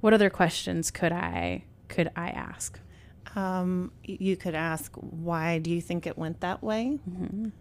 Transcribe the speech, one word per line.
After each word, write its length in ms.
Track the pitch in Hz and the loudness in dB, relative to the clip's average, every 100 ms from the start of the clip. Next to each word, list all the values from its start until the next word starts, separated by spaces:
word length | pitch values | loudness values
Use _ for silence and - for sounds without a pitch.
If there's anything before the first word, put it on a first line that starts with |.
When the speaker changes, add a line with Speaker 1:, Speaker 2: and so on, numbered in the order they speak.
Speaker 1:
What 120 | 214 | 8
other 160 | 214 202 | 8 6
questions 640 | - 170 - - 170 160 | 6 2 2 -2 -2 -2
could 220 | - 170 | 0 0
I, 500 | 175 165 - - - - - - | 0 -2 -2 -2 -4 -8 -20 -6
could 240 | - 160 - | 0 0 0
I 140 | 170 | -4
ask? 500 | - - - - - - - - - - - | -6 -8 -8 -10 -10 -18 -20 -20 -20 -8 -2
Speaker 2:
Um, 560 | 190 185 180 185 180 - - | 0 0 2 0 -2 -8 -12
y-, 100 | 196 | -2
you 160 | 190 185 | 0 2
could 180 | 180 | 0
ask, 400 | 156 165 160 - - | 0 0 -2 -6 -12
"Why 640 | - 165 170 165 160 165 | -10 -6 -2 0 2 2
do 120 | 160 | 2
you 100 | 170 | -2
think 240 | 165 175 165 | 0 -4 -2
it 120 | - | -4
went 240 | 160 170 | -4 -2
that 200 | 180 190 | -4 -2
way?" 380 | 214 220 240 285 185 | -2 0 0 -2 -4
Speaker 1:
Mm-hmm. 400 | 180 175 196 220 - | -6 -6 -4 -6 -8